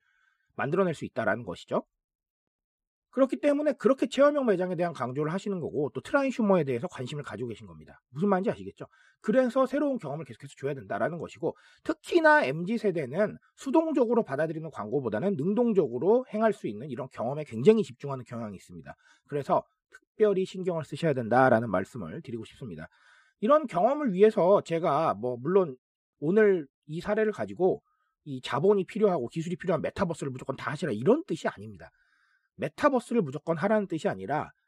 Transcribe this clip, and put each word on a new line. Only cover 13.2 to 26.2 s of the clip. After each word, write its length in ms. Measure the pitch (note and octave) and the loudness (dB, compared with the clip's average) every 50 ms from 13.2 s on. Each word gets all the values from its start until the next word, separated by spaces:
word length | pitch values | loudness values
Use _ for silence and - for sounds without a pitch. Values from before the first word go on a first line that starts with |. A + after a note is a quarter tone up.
| G#3+ F#3+ - - _ _ _ | -2 -2 -2 -8 _ _ _
수동적으로 680 | - - C4+ B3 D#4+ E4 D#4+ C#4+ D#4 B3 A3 A#3+ A3 | -12 -2 2 2 4 4 4 2 2 2 4 2 2
받아들이는 480 | G#3+ - C#3 C#3 D#3+ D#3+ D#3+ D#3+ D#3 D#3 | 0 0 -2 -2 -2 -2 -4 -6 -10 -10
광고보다는 640 | - - G#2 G#2+ A#2 D3 C3 A2+ G2 G#2+ B2 G3+ F3+ | -10 -10 -6 -2 -2 -2 0 0 -2 0 0 -2 -2
능동적으로 920 | C#3 C#3+ F#3 G#3 A3+ B3 A#3 G#3+ F#3+ D#3+ A2+ A#2+ B2 C#3+ F#3 A3+ B3+ B3+ - | 0 -2 0 0 2 2 2 2 2 2 0 0 0 2 2 2 2 0 -2
행할 220 | - G#3+ A3+ A3 G3 | -2 0 0 0 0
수 140 | - - | -2 -6
있는 240 | D3 G3+ G#3 D3+ D#3+ | -8 -8 -8 -10 -10
이런 160 | E3 D3+ C3 C3 | -8 -10 -10 -10
경험에 320 | - - A2 A#2+ C3+ D3+ D3+ | -8 -6 -6 -6 -6 -6 -8
굉장히 380 | - - A2 C3 G3+ A3+ A3+ | -8 -6 2 6 6 6 6
집중하는 420 | F#3+ - - - - C#3 C#3 B2+ A#2 | 4 -2 -6 -10 -10 -10 -8 -10 -10
경향이 320 | - B2 A2+ A#2 G#2 G2 | -10 -10 -10 -8 -10 -12
있습니다. 400 | F2 - - F#2 E2+ - - - _ _ _ _ _ _ | -14 -16 -18 -18 -18 -16 -18 -20 _ _ _ _ _ _
그래서 380 | - C#3 D3 C3+ - F3 C3 - _ _ _ _ _ | -8 -6 -6 -2 0 0 0 0 _ _ _ _ _
특별히 560 | - _ _ _ _ - G#3+ G#3 G3 F#3 F#3+ | -20 _ _ _ _ 2 2 4 4 2 -2
신경을 380 | - - F#3 F3+ F#3 E3+ E3 - | -4 -6 -6 -4 -4 -4 -4 -4
쓰셔야 300 | - D3+ - E3 D#3+ C#3 | -8 -6 -2 0 0 0
된다라는 580 | B2+ A#2 G#2+ A#2 B2+ C3 B2+ A#2+ A2+ A#2+ A#2 | 0 0 4 6 6 8 8 6 4 2 0
말씀을 500 | F#2 F#2 G2 - - A#2+ F#2 D#2 E2 - | -2 -2 -2 -4 -8 -12 -10 -10 -10 -12
드리고 240 | - - A2+ A2+ G#2+ | -12 -10 -10 -10 -12
싶습니다. 420 | - - - C#3 A2+ E2 D2+ D#2+ - _ _ _ _ _ _ _ _ _ _ | -14 -16 -16 -14 -14 -12 -14 -14 -16 _ _ _ _ _ _ _ _ _ _
이런 260 | G3+ A3+ D4 D#4 D#4+ | 2 4 4 4 2
경험을 480 | A3 - E3+ F#3+ B3 C#4+ D4+ D4+ A#3+ F3+ | 0 0 2 2 2 2 0 -2 0 4
위해서 480 | F3+ G#3 A3 G#3+ - E3 F3+ G3+ F3+ | 6 6 6 6 6 4 6 6 4
제가 540 | - - E3 E3 E3+ E3+ C#3+ D3 E3 C#3+ F#2+ | 2 0 -2 0 0 2 2 2 2 0 0
뭐 220 | G2 A2+ B2 B2+ | -2 -4 -6 -4
물론 380 | B2+ B2 D#3+ F#3 G3+ F#3 D#3 B2+ - _ _ _ _ _ _ _ | -4 0 2 4 4 4 2 -2 -10 _ _ _ _ _ _ _
오늘 480 | - | -4